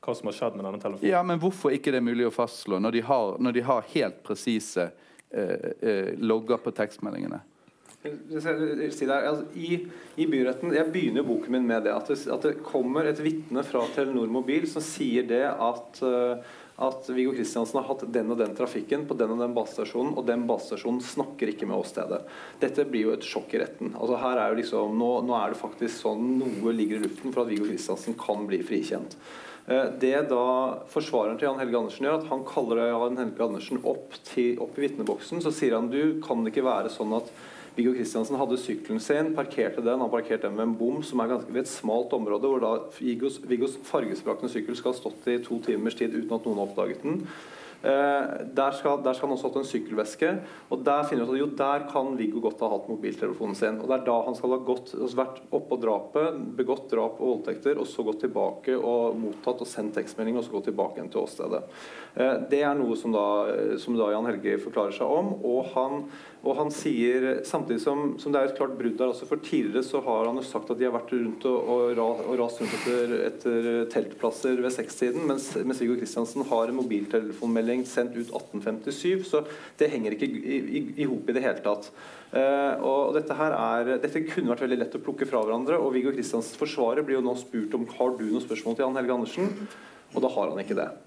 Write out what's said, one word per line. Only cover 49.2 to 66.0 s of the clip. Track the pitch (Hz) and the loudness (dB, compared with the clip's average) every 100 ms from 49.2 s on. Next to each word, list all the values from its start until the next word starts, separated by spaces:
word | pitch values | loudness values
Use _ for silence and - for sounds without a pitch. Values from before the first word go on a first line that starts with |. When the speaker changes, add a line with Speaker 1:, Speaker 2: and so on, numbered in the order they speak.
| 143 | 0
Speaker 3:
han | 127 | 0
også | 135 | 0
ha | |
hatt | 139 | -2
en | 135 | -2
sykkelveske, | 120 - 107 107 - 160 190 - - - | -4 -2 -2 -2 0 0 0 -6 -16 -6
og | 135 | 0
der | 131 143 147 | 2 2 2
finner | 135 120 | 0 2
vi | 131 | 0
ut | |
at | |
jo, | 147 139 | 0 0
der | 139 143 143 | 2 2 0
kan | 143 135 131 | 0 0 0
Viggo | 107 113 | 0 2
godt | 110 - | 0 0
ha | 113 | 0
hatt | 101 - | 0 -2
mobiltelefonen | 110 107 104 107 - 107 | -4 -4 -2 -2 -2 -4
sin, | 98 110 110 | 0 0 0
og | 117 | 0
det | 131 | 2
er | 127 | 4
da | 117 | 2
han | 117 | 2
skal | 117 123 | -2 0
ha | 127 | 0
gått, | 127 127 - - | 0 -2 -2 -4
altså | 127 123 | -2 0
vært | 131 - - | -2 -4 -2
oppå | 143 - 123 | -2 0 -2
drapet, | 113 101 101 147 160 151 135 123 | 2 0 0 0 0 -2 -6 -2
begått | 127 131 - | 0 0 0
drap | 113 113 - | 0 0 0
og | 131 | 0
voldtekter, | 113 - - 135 147 | 0 -2 -2 0 0
og | - | -2
så | - 107 | -2 -2
gått | 107 | 0
tilbake | 131 104 98 - - 127 | 0 0 0 -2 0 0
og | 120 120 117 113 | 2 2 2 0
mottatt | 110 104 - 123 | -2 -4 -4 -2
og | 120 | -4
sendt | - 107 | -4 -2
tekstmelding, | 117 107 - 110 123 | -2 -4 -4 -2 0
og | 113 | -2
så | 101 | -2
gått | 101 | -2
tilbake | 101 90 - | 0 0 -2
igjen | - | -4
til | - | -4
åstedet. | - - 82 90 - - - - - - | -4 -4 -4 -4 -6 -14 -16 -16 -12 0
Eh, | 127 120 - | 2 2 2
det | 143 | 2
er | 147 143 | 4 2
noe | 120 110 | 0 0
som | 117 | 0
da, | 110 101 104 104 101 104 - | 2 2 2 2 0 0 -2
som | - 117 | 0 2
da | 104 107 | 2 2
Jan | 117 | 0
Helge | 101 101 101 | 0 0 0
forklarer | - - 101 - | 0 0 0 0
seg | 123 151 | 2 2
om, | 196 190 | 2 0
og | 123 127 131 131 | 0 0 0 0
han | 131 143 | 0 -2